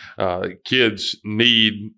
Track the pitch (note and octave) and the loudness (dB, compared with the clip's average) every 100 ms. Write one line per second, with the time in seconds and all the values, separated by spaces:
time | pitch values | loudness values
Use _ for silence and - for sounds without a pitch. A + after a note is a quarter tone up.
0 | - - G2 F2+ F#2 F2+ - C3 A#2 G#2 | -16 -6 -4 -2 -6 -8 -2 2 2 0
1 | - - G#2+ G#2+ A#2+ A#2 A2 G2+ G#2+ | -6 -10 -6 0 2 4 2 0 -10